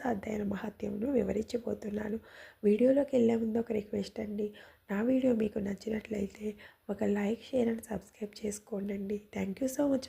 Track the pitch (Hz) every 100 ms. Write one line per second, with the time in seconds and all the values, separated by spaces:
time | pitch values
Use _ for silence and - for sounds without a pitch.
0 | 254 202 - 214 208 196 214 - 208 202
1 | 254 254 196 202 220 240 226 214 208 208
2 | 214 220 - - - - 208 214 247 269
3 | 277 254 226 226 226 226 226 214 208 208
4 | 196 - 214 208 208 - - _ - 202
5 | 233 262 262 226 214 214 196 196 214 214
6 | 214 208 196 - 214 208 - _ - 202
7 | 208 202 202 233 - 262 233 226 - 214
8 | - - 208 - 208 202 - 202 202 202
9 | 196 208 - 196 190 190 262 262 285 262